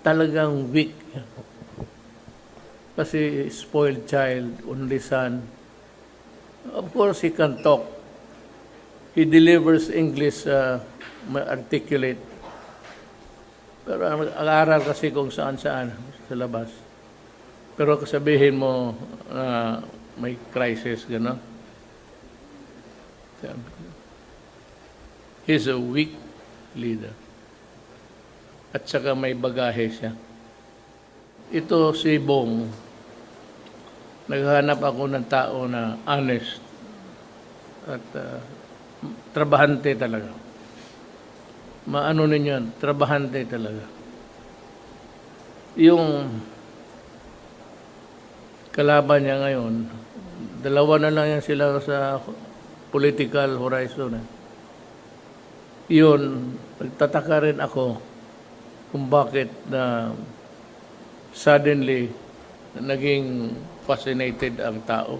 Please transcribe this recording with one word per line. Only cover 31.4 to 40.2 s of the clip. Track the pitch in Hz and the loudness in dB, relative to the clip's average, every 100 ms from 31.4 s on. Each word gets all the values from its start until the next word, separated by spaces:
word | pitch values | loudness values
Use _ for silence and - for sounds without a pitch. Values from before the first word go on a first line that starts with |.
| - | -6
Ito | 160 160 170 156 156 | -6 0 2 4 2
si | 160 151 | 2 2
Bong. | 139 139 117 117 113 110 - - - - - - - - - - - - - - - | 2 0 2 -2 -4 -10 -18 -20 -20 -20 -20 -20 -20 -20 -20 -20 -20 -20 -20 -20 -6
Naghahanap | 139 139 147 147 143 | -2 4 4 4 2
ako | 143 123 139 | 0 -2 -2
ng | 135 | -2
tao | 117 131 127 131 | 0 0 0 -2
na | 127 123 113 113 | -4 -4 -4 -6
honest | - 143 131 123 - - - - - - - - - - - - - - - | -2 0 0 -2 -4 -12 -16 -20 -20 -20 -20 -20 -20 -20 -20 -20 -20 -20 -12
at, | 127 - | -12 -12
uh, | - 127 123 120 - - - - - - - - | -12 -10 -12 -14 -20 -20 -20 -20 -14 -14 -14 -8
trabahante | - 147 139 143 139 151 120 | -2 4 6 6 4 0 -2
talaga. | 123 110 | -2 -4